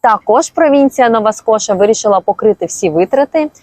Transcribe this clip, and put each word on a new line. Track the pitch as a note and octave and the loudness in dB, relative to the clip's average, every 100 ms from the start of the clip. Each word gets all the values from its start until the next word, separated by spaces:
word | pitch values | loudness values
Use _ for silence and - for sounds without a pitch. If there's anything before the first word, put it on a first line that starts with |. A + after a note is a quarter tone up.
Також | A#3+ G#3+ - A#3 E4 | 2 0 0 0 0
провінція | - D#4+ C#4+ C#4 - A#3+ | 0 2 2 2 2 0
Нова | A3+ G#3+ | 2 -2
Скоша | G#3+ - G#3+ - | -4 -2 -2 -2
вирішила | F#3+ G3+ A3 G#3+ G3 | 0 2 2 0 0
покрити | F3+ G3 A3 G3 E3+ | -2 -2 0 -2 -6
всі | - F#3 | -6 -4
витрати | D#3 F#3 C4+ C#4 D#4+ D4+ _ | -2 0 0 -2 -2 -6 _